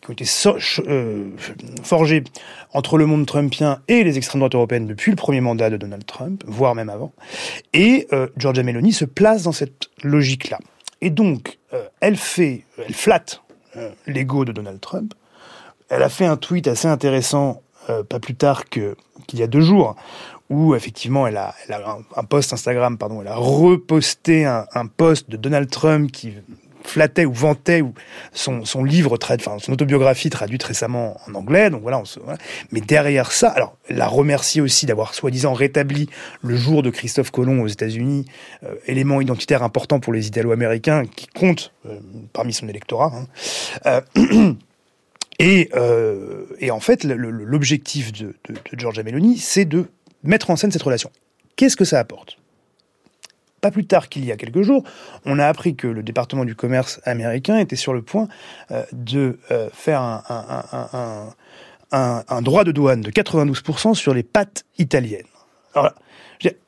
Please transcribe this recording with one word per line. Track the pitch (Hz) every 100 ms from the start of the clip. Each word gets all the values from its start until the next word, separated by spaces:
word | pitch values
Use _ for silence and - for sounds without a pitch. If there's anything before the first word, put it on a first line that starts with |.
qui | -
ont |
été | 120
so-, | 123 - 202 202
ch-, | - - 143
euh, | 143 117 104 98 95 - 110 120 -
forgées | - 170 156 156 127 - - - -
entre | 143 131 156
le | 156
monde | 151
trumpien | 139 147 143 - 151 135 -
et | 233
les | 190 135
extrêmes | 123 139
droites | 135 127
européennes | 117 120 110
depuis | 104 -
le | 165
premier | - 139
mandat | 123 117 110
de | 107
Donald | 101 101
Trump, | - - 131 196
voire | - 107 131
même | 117 110
avant. | 104 - _ - - - - _
Et, | 151 208 262 -
euh, | 139 127 -
Giorgia | 135 127
Meloni | 123 117 180
se | 220
place | 139 - 214 220
dans | 170
cette | 151 139 _ - _
logique-là. | 143 151 135 131 - - - _ - _
Et | 180
donc, | 151 208 127 - - _
euh, | 127 104 _
elle | 196 208
fait, | - - 165 123 _ - 120
elle |
flatte, | 113 - 214 - - _ _ _
euh, | 110 110 101 -
l'ego | 135 131 139
de | 127
Donald | 107 104 98
Trump. | - 190 220 - _ _ - - - _ _
Elle | 127
a | 131
fait | - 180
un | 151
tweet | - 175 143
assez | 120 165
intéressant, | 151 143 135 127 147 139 117 _ _ -
euh, | 113
pas | 104 123
plus | -
tard | 120 143 131 -
que, | - 101 101 _ - -
qu'il | 120
y |
a | 117
deux | 135
jours, | 160 196 123 107 - - - - _
où | 143 160
effectivement | 127 - 110 113 135 127
elle | 107
a, | 98 - -
elle |
a | 107 104
un, | 107 113 -
un |
post | 107 143 131
Instagram, | 117 - 123 123 117
pardon, | 107 110
elle | 98
a | 113
reposté | 123 143 175 180 180 160 - - - 160
un, | 147 117 104
un | 123 117
post | _ 165 156 -
de | 110
Donald | 127 147 135
Trump | - 160 151 147
qui | - 120 101 - - _ _
flattait | - 156 151 -
ou | 160
vantait | 120 151 147 - 170
ou | 139 - - - -
son, | - - 123
son | 110 131
livre | 135 160 147 117
trad-, | - 123
enfin, | - 104
son | -
autobiographie | 131 143 139 131 131 160
traduite | - 107 127
récemment | - 120 117 123 117 - -
en |
anglais. | 101 98 170 214
Donc | 135
voilà, | 110 131
on |
se, | 95 -
voilà. | 151 147 - - -
Mais | 113
derrière | 104 151 147 139 123
ça, | - 233
alors, | 131 113 _ -
la | - 120
remercier | 120 143 139 - 156
aussi | 143 - 139
d'avoir | 107 110
soi-disant | - 139 127 139
rétabli | 123 135 139 139 143 147 - - -
le | 123 120
jour | 123 156
de | 131
Christophe | - 117 - 127
Colomb | - 127 135
aux | 110
États-Unis, | 104 110 113 123 143 131 - - -
euh, | - - -
élément | 131 139 139
identitaire | 135 123 - 139
important | 120 127 - 143
pour | 120
les | 113 107
Italo-Américains | 107 113 113 117 117 113 151
qui | 120 - -
comptent, | - 185 170 - _ -
euh, | 104 104 110 110
parmi | - 117
son | 113 110
électorat, | 104 - 117 151
hein. | 120 127 - - - - - - 127 - -
Euh, | 254 220 202 - _ _ _ _
<clears throat> | _ _ - -
et, | 170 196 156
euh, | 123 120 117 110 101 98 101 - -
et | 131
en | 110
fait, | - 247
le, | 151
le, | 123 117
l'objectif | 113 107 147 135 147 143 147 117
de, | 104 104 - -
de, |
de | 113 - 120
Giorgia | 120 110
Meloni, | 110 127 208 247
c'est | - 190
de | 190 160 175 _ _ _
mettre | 147 214 -
en | -
scène | 208
cette | 175
relation. | 143 120 - _ _ _ _ -
Qu'est-ce | 262 -
que |
ça | 190 143
apporte ? | 117 - - - _ _ _ _ _ _ _ _ - _ _ _
Pas | 196
plus | 202 185
tard | 185 -
qu'il | 147
y | 127
a | 104
quelques | 117 127
jours, | 202 277 - - - - -
on | 143
a | 143
appris | 156 180 135
que | 123
le | 113
département | 110 120 120 135 123
du |
commerce | 110 123 127 127 -
américain | - 120 117 120 131 214
était | 190 131
sur | -
le | 127
point, | 110 208 214 - - - -
euh, | 117 -
de, | 123 120 135 135 120 -
euh, | 120 107
faire | - - 147
un, | 123 110 -
un, | 120 - 127 120
un, | 127 123
un, | 131 117 107 107 - _ - - _ _
un, | 139 127 120 -
un | 123
droit | 120 170
de | 185
douane | 147 139 123
de | 87
quatre-vingt-douze | - 196 165 147 131
pour | - 147
cent | 220
sur | 220 -
les | 127
pâtes | 113 214 202 - _ -
italiennes. | 151 143 117 104 - _ _ _ _
Alors | 143
là, | 147 - _ - - _
je | 170
veux |
dire | -